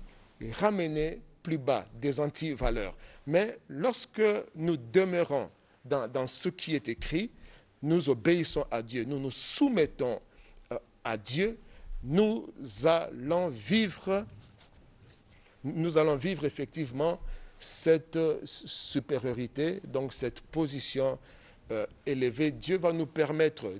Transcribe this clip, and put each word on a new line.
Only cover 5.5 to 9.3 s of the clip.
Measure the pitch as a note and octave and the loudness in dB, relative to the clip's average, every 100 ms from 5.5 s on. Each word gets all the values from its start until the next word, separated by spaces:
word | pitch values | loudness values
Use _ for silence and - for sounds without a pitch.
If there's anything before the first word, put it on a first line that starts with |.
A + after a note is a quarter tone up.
| _ _ _ B2+ | _ _ _ -4
dans, | C#3 A#2 | -2 0
dans | C3 C3 | -2 0
ce | - F#3 | 0 0
qui | F3+ - D3 | -2 -4 -2
est | A#2 | -2
écrit, | A#2 - D#3+ A#3 - - - _ - | -6 -2 -2 -4 -10 -20 -20 _ -6
nous | D3 E3+ C#3 | 2 2 4
obéissons | A#2+ E3 F3 D#3 D3+ C#3 | 2 4 4 2 -2 -2
à | A#2 | -4
Dieu, | A2+ B2 A#2 | -4 -4 -4
nous | C#3+ | -4
nous | C3+ | -4